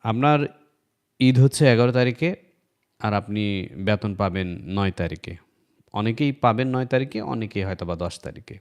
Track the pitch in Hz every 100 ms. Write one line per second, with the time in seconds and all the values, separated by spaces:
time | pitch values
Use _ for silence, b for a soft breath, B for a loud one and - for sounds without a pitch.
0 | 110 113 143 147 143 _ _ _ _ _
1 | _ _ 131 127 131 - 139 117 123 127
2 | 127 120 170 196 _ _ _ _ _ _
3 | 107 104 104 104 104 98 90 71 98 104
4 | 107 98 98 92 90 85 - 98 98 90
5 | 85 78 - 92 _ _ _ _ _ 101
6 | 110 113 147 139 120 110 131 127 127 131
7 | 135 - 139 120 107 101 95 92 85 82
8 | 87 - - - - 101